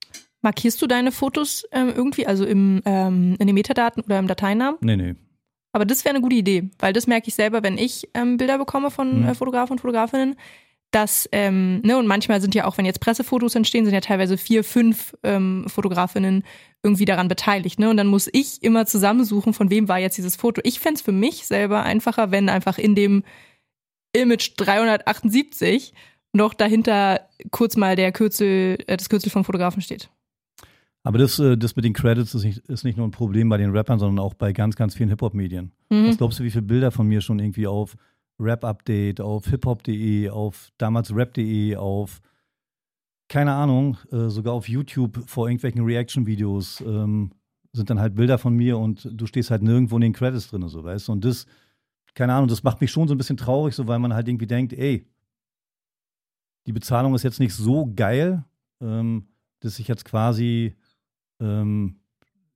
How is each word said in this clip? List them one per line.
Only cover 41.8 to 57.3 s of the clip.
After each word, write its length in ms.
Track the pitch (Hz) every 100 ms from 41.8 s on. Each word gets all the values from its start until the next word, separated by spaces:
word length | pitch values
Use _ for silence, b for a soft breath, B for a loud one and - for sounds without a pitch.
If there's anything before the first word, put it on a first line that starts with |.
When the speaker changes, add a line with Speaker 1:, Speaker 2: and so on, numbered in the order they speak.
| 98 98 101 - _ _ _ _ _ _ _ _ _ _ _
Speaker 2:
keine 240 | 143 147
Ahnung, 440 | 139 147 131 139 113 -
äh, 160 | 120 117
sogar 260 | 104 110
auf 140 | 120 113
YouTube 560 | 123 143 139 123 120 120
vor 220 | - 117
irgendwelchen 380 | 123 131 117 113
Reaction-Videos, 960 | 117 120 139 110 104 104 98 95 -
ähm, 500 | 113 107 104 107 98 _ _ _ _
sind 180 | 123 104
dann 120 | 110
halt 140 | 110 101
Bilder 220 | 123 123
von 160 | 123
mir 240 | 120 123 120
und 300 | 110 104 120
du 160 | 110 110
stehst 260 | 131 113
halt 100 | 110
nirgendwo 340 | 110 120 120 117
in 60 |
den 100 | 117
Credits 380 | - 127 127 -
drin 140 | 101
und 60 | 87
so, 140 | 80
weißt 240 | 82 98 -
du? 60 |
Und 100 | 107
das, 220 | 117 120 - _ _ _ _ _ _
keine 200 | - 127
Ahnung, 160 | 127 131
das 120 | 113
macht 200 | - 110
mich 100 | 143
schon 160 | - 160
so 60 |
ein 40 | 139
bisschen 200 | 123 131
traurig, 360 | 120 135 151
so, 140 | 120 117
weil 120 | 120
man 140 | 123
halt 140 | 113 117
irgendwie 200 | 123 110
denkt, 260 | 120 127
ey, 340 | 123 139 123 - _ _ _ _ _ _ _ _ _ _ _ _ _ _ _ -
die 60 |
Bezahlung 420 | 110 - 120 135 127
ist 80 |
jetzt 160 | 131